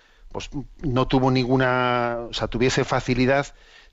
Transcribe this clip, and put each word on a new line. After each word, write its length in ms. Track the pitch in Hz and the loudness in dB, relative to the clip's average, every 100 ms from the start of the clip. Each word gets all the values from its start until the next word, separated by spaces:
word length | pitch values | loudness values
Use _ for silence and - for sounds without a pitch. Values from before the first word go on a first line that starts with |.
| _ _ - | _ _ -14
pues, 180 | - - 147 120 - | -12 -10 -10 -12 -8
no 240 | - 127 131 | -2 0 2
tuvo 240 | 135 131 | 2 4
ninguna, 960 | 127 120 131 127 127 123 123 120 120 120 | 2 2 2 2 2 2 0 0 -4 -8
o 60 | |
sea, 140 | - 110 | -6 -4
tuviese 340 | 113 127 - | 0 0 0
facilidad 720 | 131 131 - 123 127 139 139 - - - - | 0 -2 -2 0 2 2 -2 -10 -20 -20 -16